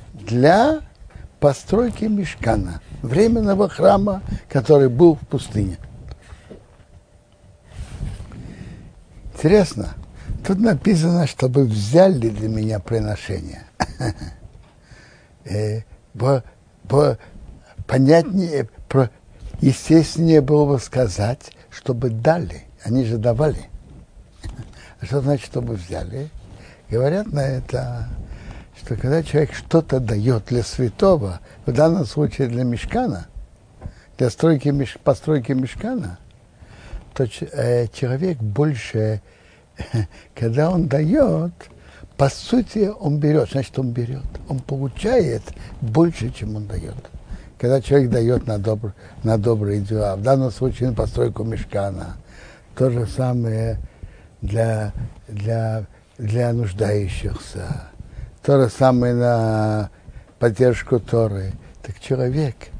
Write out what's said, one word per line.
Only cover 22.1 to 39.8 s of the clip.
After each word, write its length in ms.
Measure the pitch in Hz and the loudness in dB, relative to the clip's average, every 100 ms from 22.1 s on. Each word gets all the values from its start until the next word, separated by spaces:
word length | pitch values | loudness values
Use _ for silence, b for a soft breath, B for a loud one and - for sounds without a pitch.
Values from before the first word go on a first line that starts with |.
дали. 540 | 113 123 170 87 80 - - | 0 2 2 -2 -10 -16 -12
Они 220 | - 127 113 | -2 0 0
же 120 | 113 | 0
давали. 520 | 117 117 151 - - - - - - - - - | 0 2 0 -2 -8 -18 -18 -20 -20 -20 -20 -18
<laughs> 560 | - - - - - - | -14 -14 -16 -18 -20 -14
А 40 | - | -4
что 140 | 139 | -2
значит, 260 | 135 139 - | 0 0 -2
чтобы 260 | 131 117 | -6 -4
взяли? 560 | 110 85 107 90 120 151 - b b b b - | -6 -8 -10 -8 -8 -10 -14 b b b b -4
Говорят 400 | 113 135 185 214 | 0 2 0 -2
на 80 | 147 | -2
это, 680 | 135 131 127 127 127 120 117 - B B B B B - | -2 -4 -4 -6 -6 -8 -8 -10 B B B B B -16
что 160 | - 107 | -8 -4
когда 280 | 127 160 | 0 0
человек 300 | 156 147 147 | 0 0 0
что-то 460 | - - 165 160 131 | -4 0 2 2 0
даёт 460 | 113 104 113 117 - | 0 0 2 2 0
для 160 | 120 | -2
святого, 760 | 110 - 123 - 196 170 98 87 b b - | -2 -2 -2 2 4 4 0 -8 b b -2
в 60 | |
данном 340 | 123 160 170 120 | 4 4 4 0
случае 420 | - 147 - 127 | 0 -2 0 -2
для 160 | 120 | 0
мишкана, 640 | 123 117 - 240 247 95 82 - - _ _ - B B B - | -2 -2 -2 -2 -2 -4 -8 -16 -18 _ _ -18 B B B -2
для 120 | 127 | -2
стройки 400 | - 165 147 143 | 2 2 2 2
миш-, 280 | 143 131 - | -2 -4 -2
постройки 500 | - 131 - 147 117 | 0 0 0 -2 0
мишкана, 640 | 131 127 - 220 254 104 90 - - _ b b b b b b | -2 -2 -6 -6 -6 -6 -10 -18 -20 _ b b b b b b
то 140 | - 120 | -4 -4
ч-, 220 | - 143 | -6 -8
э, 360 | - 120 120 113 | -4 0 0 0
человек 520 | - 123 131 185 143 | -4 -4 -2 -2 -2
больше, 840 | 107 101 151 123 - 110 107 110 b b b b b | -2 0 0 -2 -4 -2 -2 -2 b b b b b
<laughs> 580 | - | -14